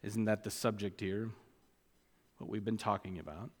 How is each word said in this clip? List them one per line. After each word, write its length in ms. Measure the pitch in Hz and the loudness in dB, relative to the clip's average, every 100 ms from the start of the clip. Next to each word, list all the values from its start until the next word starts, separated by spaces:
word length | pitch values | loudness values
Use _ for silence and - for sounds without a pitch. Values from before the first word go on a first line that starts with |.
Isn't 240 | 107 110 110 | -2 2 4
that 180 | 107 | 2
the 60 | - | 0
subject 500 | - 120 104 101 92 | 2 2 2 -2 -2
here? 300 | 98 101 113 110 - - _ _ _ _ _ _ _ _ | -2 0 -2 -6 -16 -20 _ _ _ _ _ _ _ _
What 140 | - | -4
we've 160 | 107 101 | -2 0
been 100 | 110 | 0
talking 420 | - 101 95 92 | 4 2 0 -8
about. 320 | - 78 117 - | -8 -8 -10 -12